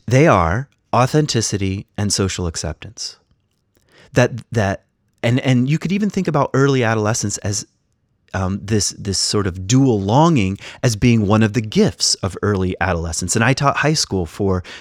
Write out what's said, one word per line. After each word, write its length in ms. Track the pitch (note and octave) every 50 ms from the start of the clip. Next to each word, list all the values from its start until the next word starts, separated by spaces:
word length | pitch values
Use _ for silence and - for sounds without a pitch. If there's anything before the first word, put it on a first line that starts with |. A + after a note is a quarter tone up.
| _
they 200 | - A2+ C3 D3+
are 420 | E3+ A#2+ F#2+ E2+ D#2+ F2 A#2 C#3+ - _ _ _ _ -
authenticity 920 | A2+ B2+ B2+ - D3+ D#3 - - A#2+ G#2+ - - F#2+ G2 F#2+ F#2+ G2+ - _ _
and 160 | - G#2 G2+ -
social 360 | - G2 F#2 - - F2+ E2+
acceptance. 720 | D#2+ - - D#2+ D2+ - - G2 - - - - - _ _ _ _ _ _ _ _ _ _ _ _ _ _ _ _ - - _ -
That, 280 | C3 B2 - B2+ A2 - _
that, 340 | - A2+ G2+ G2 G2 - _ _ _ _ _ _ _ _ -
and, 160 | A#2 A#2+ C3+
and 300 | - C3+ B2+ A#2+ B2+ C3+
you 80 | D#3 E3
could 140 | - E3 F#3+
even 180 | G3+ G#3+ G3
think 160 | - F#3+ F3+
about 240 | E3+ D3+ D3 C3+ - -
early 280 | C3 C#3 C#3 C3+ C3 A#2
adolescence 560 | A2 A2+ A2 G#2 G#2 A#2 - - G2+ - -
as, 280 | - G#2 G2+ G#2+ - - _ _ _ _ _ _ _ _ _ _ _ _ -
um, 240 | F#2+ F#2+ F#2 G2 G2+
this, 300 | - G2+ A2 G#2 - -
this 280 | - - - G#2 F#2 -
sort 280 | - - - G#2+ G2
of 200 | G2 E2+ F#2+ F#2+
dual 340 | G2 B2 C3+ C#3 C3 A2+ G2+
longing 580 | G2 G2 A#2 C#3+ D#3+ E3+ E3 B2+ F#2+ F#2 G2 - - - - - -
as 140 | A#2+ A2
being 300 | G2+ - B2 A#2 A2+ G#2
one 180 | F#2 G#2+ G#2+ A2+
of 80 | G#2+ G#2
the 80 | B2
gifts 560 | A2 G#2 - F#3+ G#3+ C#3+ - - - - -
of 200 | - - F#2+ F2+ - -
early 340 | G#2 G#2 F#2+ F#2 F#2 - -
adolescence. 560 | - - F2 E2+ E2 E2 D#2+ - - F2 -
And 80 | A2 A2+
I 80 | B2+ C3+
taught 240 | - C#3+ C#3 A#2
high 180 | - - D3 D#3+
school 320 | - - - G2 F#2+ F2
for 380 | D#2+ - - G#2 F#2+ F#2 F2+ - - - -